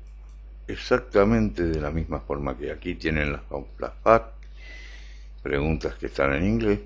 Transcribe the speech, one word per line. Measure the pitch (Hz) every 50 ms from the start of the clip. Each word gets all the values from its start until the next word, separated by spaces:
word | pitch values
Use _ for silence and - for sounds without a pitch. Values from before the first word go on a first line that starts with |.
| - - - - - - - - - - - - -
exactamente | - 98 - - - 127 123 - - - 104 98 107 117 113 110 101 - - 87
de | 82 80 78
la | 73 73
misma | 78 80 78 78 78 71
forma | - - 71 71 69 67 67
que | - 71 71 78
aquí | - - 90 85
tienen | - - 80 78 76 73 71 71
las, | - - - 73 71 65 - - -
las | - - - - -
fac, | 110 113 113 - - - - - - - - - - - - - - - - - - - - - - - - -
preguntas | 65 69 71 76 80 80 73 - 78 -
que | - -
están | 64 - 69 69 69 69
en | 71 90
inglés, | 101 113 113 113 104 104 101 -